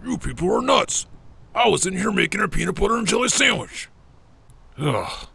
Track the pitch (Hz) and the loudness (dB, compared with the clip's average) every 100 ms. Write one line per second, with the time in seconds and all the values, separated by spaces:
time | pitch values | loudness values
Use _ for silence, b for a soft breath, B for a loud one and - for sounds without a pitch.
0 | - 233 131 123 170 214 254 277 - - | -4 -4 -4 -4 0 0 4 2 2 -4
1 | - - - - - - 247 196 180 190 | -6 -14 -20 -20 -12 2 2 4 0 -2
2 | 208 196 - 196 208 - 170 180 202 233 | -2 0 0 0 -2 0 -2 0 0 0
3 | 220 226 247 - 269 208 - - - - | 0 0 2 2 2 2 -4 -12 -14 -16
4 | - - - - _ - - - 147 113 | -20 -20 -20 -20 _ -20 -20 -6 -2 -2
5 | - - - | -2 -8 -14